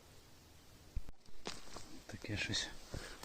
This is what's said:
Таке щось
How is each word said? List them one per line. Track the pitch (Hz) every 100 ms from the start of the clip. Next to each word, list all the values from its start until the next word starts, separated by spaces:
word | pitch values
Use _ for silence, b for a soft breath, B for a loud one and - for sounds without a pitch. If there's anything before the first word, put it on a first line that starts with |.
| B - - - - - - - - - - - - - - - - - - - -
Таке | 107 - 107
щось | - 104 - - - B B B